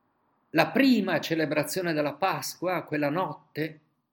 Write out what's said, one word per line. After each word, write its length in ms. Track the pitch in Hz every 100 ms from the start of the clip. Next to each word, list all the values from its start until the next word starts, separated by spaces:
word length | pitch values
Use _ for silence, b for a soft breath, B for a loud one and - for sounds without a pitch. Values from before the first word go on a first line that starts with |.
| _ _ _ _ _
la 160 | 156 156
prima 540 | 240 269 226 190 156
celebrazione 720 | - 165 147 151 143 190 175
della 200 | 151 147
Pasqua, 720 | 143 190 151 - - 175 170
quella 260 | - 147 147
notte 720 | 160 175 147 _ - 160 156 _ _ _